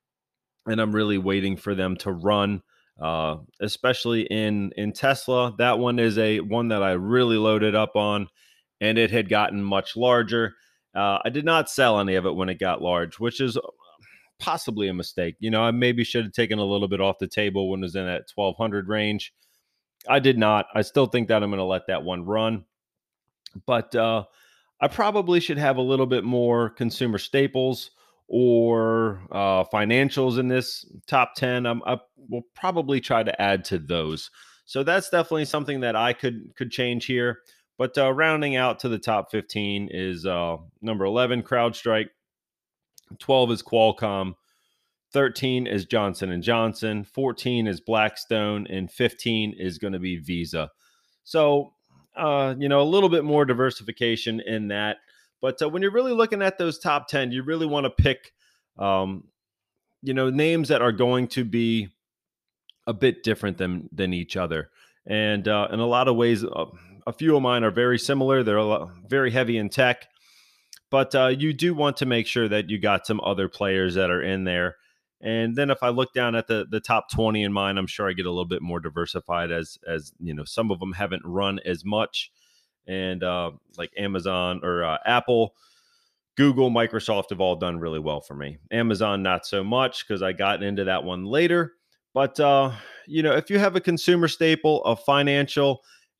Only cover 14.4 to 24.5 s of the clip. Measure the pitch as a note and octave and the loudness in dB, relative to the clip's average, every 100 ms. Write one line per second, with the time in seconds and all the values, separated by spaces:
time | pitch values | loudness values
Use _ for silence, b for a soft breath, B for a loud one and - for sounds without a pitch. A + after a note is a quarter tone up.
14.4 | - D#3+ - G#2 G2 F2+ E2+ - E2+ - | -6 -4 -6 -4 -2 -4 -6 -6 -6 -4
15.4 | A2 A2 A#2 A#2+ B2 A#2+ A2+ A#2+ G#2+ - | 0 2 2 2 2 2 0 -2 -2 -2
16.4 | A2 G#2+ G2+ G2+ G2 F#2+ G2 F#2+ F#2+ - | 0 0 0 0 0 0 0 0 -4 -2
17.4 | G#2 G2 F#2+ F#2+ F#2 F#2+ F2+ F2 - - | 0 0 -2 -4 -4 -4 -4 -6 -6 -2
18.4 | G2 - A2+ G2+ F#2 G#2+ G#2+ G#2 - _ | -2 -2 -4 -4 -4 -2 -2 -4 -8 _
19.4 | _ _ _ _ _ _ - C#3 C3+ A#2+ | _ _ _ _ _ _ 0 2 4 4
20.4 | G#2+ G#2 - G#2+ G#2 C#3+ B2 B2 A2 A2 | 4 2 2 -2 0 2 2 2 2 2
21.4 | G#2 G2 F#2 F#2 - F2 E2 F2+ F2 G#2+ | 2 -2 -2 -2 -2 -4 -4 -6 -2 0
22.4 | A2+ A2 - _ _ _ _ _ _ _ | 0 -2 -10 _ _ _ _ _ _ _
23.4 | - G2 - A#2+ - A#2 A2+ A2+ G2 b | -20 -10 0 0 0 0 2 0 -4 b
24.4 | b | b